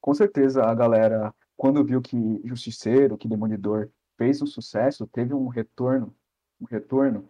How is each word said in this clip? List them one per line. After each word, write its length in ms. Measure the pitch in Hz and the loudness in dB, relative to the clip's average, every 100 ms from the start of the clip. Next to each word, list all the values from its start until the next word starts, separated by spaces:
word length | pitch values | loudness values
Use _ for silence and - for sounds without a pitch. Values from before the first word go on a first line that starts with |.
Com 140 | - | -2
certeza 500 | 143 202 147 135 131 | 2 2 4 2 4
a 100 | 113 | 2
galera, 600 | 113 120 113 110 110 107 - _ - | 4 4 6 4 2 -4 -8 _ -2
quando 260 | 139 143 | 2 2
viu 160 | 143 127 | 2 0
que 400 | 127 120 110 107 | -2 -4 -2 -4
Justiceiro, 760 | 120 123 - 117 139 131 139 107 | -6 -10 -10 -8 0 4 4 0
que 100 | - | -6
Demolidor 640 | 110 110 107 98 107 104 _ _ _ | -4 -2 -4 -2 -4 -4 _ _ _
fez 240 | 120 143 | 0 0
um 60 | 147 | -4
sucesso, 600 | - - 131 127 - 110 | -8 -8 -2 -2 -2 -10
teve 260 | - 123 | -6 -4
um 120 | 139 127 | -4 -4
retorno, 680 | 117 110 - 127 131 107 _ _ _ _ _ | -6 -10 -4 -2 -2 -4 _ _ _ _ _
um 60 | |
retorno 640 | - 110 - 135 139 104 - | -10 -10 -4 0 0 -2 -10